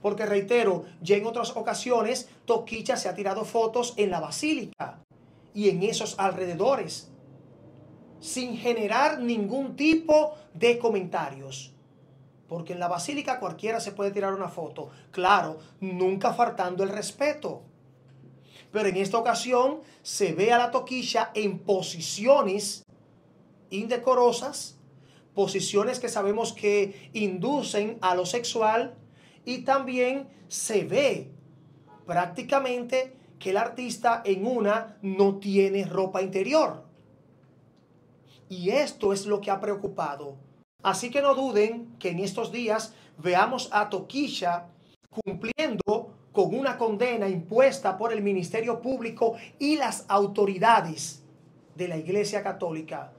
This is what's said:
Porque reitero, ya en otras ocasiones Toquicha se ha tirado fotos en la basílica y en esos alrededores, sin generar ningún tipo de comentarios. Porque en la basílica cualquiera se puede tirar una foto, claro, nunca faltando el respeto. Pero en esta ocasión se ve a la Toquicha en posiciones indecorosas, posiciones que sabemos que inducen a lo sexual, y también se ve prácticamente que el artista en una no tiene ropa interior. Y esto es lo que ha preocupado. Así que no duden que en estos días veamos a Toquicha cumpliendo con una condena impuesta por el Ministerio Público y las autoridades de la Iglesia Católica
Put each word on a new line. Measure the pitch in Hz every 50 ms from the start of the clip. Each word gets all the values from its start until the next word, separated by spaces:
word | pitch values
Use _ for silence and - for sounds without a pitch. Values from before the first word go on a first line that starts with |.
Porque | - 208 202 202 220
reitero, | 208 202 196 190 - 240 240 226 196 180 165 - - - -
ya | 170 160 202
en | 202 208
otras | 226 226 240 233 - -
ocasiones | 233 214 233 208 - - 247 247 226 214 220 254 254 - - - - _
Toquicha | - 233 226 226 - 226 226 214 - 247 -
se | - 196
ha | 180
tirado | 202 202 196 190 208 214
fotos | 202 - 233 226 226 226 247 240 240 -
en | - 208 196
la | 180 165
basílica | 156 151 165 - - 302 311 262 214 165 - _ 147 123 - - - _ - _ - - - - - - -
y | 208 208 202
en | 175 170 180
esos | 220 220 - 220 - - -
alrededores, | 196 196 180 175 185 175 170 160 196 247 277 240 196 160 - - - - - - - - - - - - - - - - - - - - - - - - - -
sin | - - - 254 247 247 226 -
generar | - 240 233 226 208 202 220 240 277 302 302 269
ningún | 247 240 233 214 202 196 220 269 277 254 -
tipo | - 285 311 320 320 320 - 302 302 302 302 - - - - _
de | 165 190 240 240 240
comentarios. | 240 233 214 196 185 165 - 180 160 139 135 135 135 135 135 - - - - - _ _ _ _ - _ - _ - - _ _ _ _
Porque | 165 170 165 - 180
en | 175
la | 175 175
basílica | 180 175 - - 294 285 277 - 254 -
cualquiera | 220 180 165 - - 214 226 226
se | 226 208
puede | - - 202 202
tirar | 196 208 196 196 196
una | 196 190 165
foto, | - - 165 151 - - 143 135 - - - -
claro, | - - 220 202 202 190 165 156 156 156 - - - -
nunca | 190 190 185 180 185 185 190 190 - - 226
faltando | - 240 226 - - 185 180 185 180 196
el | 196
respeto. | 196 202 208 - - - 285 294 285 294 - 180 147 123 - - _ _ _ - - _ _ - - - - - - - - - - - - _
Pero | - 208 214 196
en | 185 190
esta | 196 185 202 233
ocasión | 233 240 226 - - 247 254 247 254 269 294 320 - - - -
se | _ - - - 208 180 160
ve | 160 196 226
a | 240 240
la | 240 240
Toquicha | - 254 - - 254 254 240 - - 226 226 - -
en | 214 214 202 180 -
posiciones | - - 202 185 175 - - 170 160 - - 196 208 247 277 285 247 196 190 208 202 - - - - _ - _ _ _ _ _ _ _ _ _ - _ - _ _ _
indecorosas, | - 196 220 233 247 247 240 262 254 247 247 240 233 - 233 277 294 - - - - - - - - - - - - - _ _ _
posiciones | 202 196 190 196 190 170 - - 202 208 247 247 247
que | - 226
sabemos | - 226 196 202 208 226 226 - -
que | - - 208 202 208 196 196 196 - - - -
inducen | 220 214 196 185 180 175 240 285 285 220 - - 208 208 220 233 -
a | - 185 180
lo | 180 180
sexual, | 175 - 240 233 - - 233 220 214 220 233 262 277 - - - - - - - - _ _ _
y | - 247 254
también | 254 - 269 277 262 247 254 254 247 247 262 277 269 - - - - -
se | - - - - 226 202 165
ve | - 175 240 294 262 202 160 - - - - - - - - - - - - - - - - -
prácticamente | - 170 170 180 175 175 - 240 240 285 277 269 254 247 247 240 240 254 262 262 262 - - - - - -
que | - 196
el | 185 202
artista | 226 240 - - 254 240 - - - - 233 233 -
en | 202 196 185 196 240
una | 254 240 208 202 208 226 226 - - -
no | - 196 190 185 196 196 196 196
tiene | - 202 196 196 196 196 196 202 190
ropa | 165 175 190 190 185 190 185
interior. | 190 185 - 190 196 233 277 320 302 - - - - - - _ - - - _ _ _ _ _ _ _ _ _ _ _ _ _ _ _ _ _ _ _ _ _ _ _ - - - -
Y | 190 180 175 185
esto | 220 277 294 - - - - 202
es | 196 196 202
lo | 208 208 196
que | 202 214
ha | 196 196
preocupado. | 208 208 202 196 - 196 - - 165 147 143 139 147 143 135 - - - - _ _ _ _ _
Así | - 196 185 190 - 240
que | 240 285
no | 277 285 269
duden | 247 269 269 220 208 208 220 226 233 233 - - -
que | - 185
en | 170 170
estos | 196 190 - - 226 165
días | 175 240 240 220 214 220 214 - - - - - - -
veamos | 151 180 180 180 202 240 262 247 - - -
a | 208 208 208
Toquicha | - 185 - - - 269 294 - 135 - - 175 170 175 - - - _ _ _ _ _ _ _
cumpliendo | - - - 196 196 - - 220 240 294 311 302 226 202 - - 208 226 - - - - _ _
con | - - 185 175 175
una | 254 269 269 240 -
condena | 240 226 214 196 240 254 240 220 202 196
impuesta | 190 175 165 - 214 233 262 269 262 - - 202 185 190
por | 214 233 226
el | 220
Ministerio | 202 202 196 185 175 165 - 226 226 240 233 -
Público | - 247 269 247 233 233 - - 233 220 - - - - - -
y | 277 285 302
las | 311 262 180 - - - -
autoridades | 196 202 202 196 202 - 208 196 196 180 190 226 233 214 165 165 156 - - - - - - - - - - - - - _ _ -
de | 151 180 175
la | 165 160
Iglesia | - - 185 208 202 202 214 208
Católica | 190 202 190 - - 170 160 156 156 - 165 143 139 135 -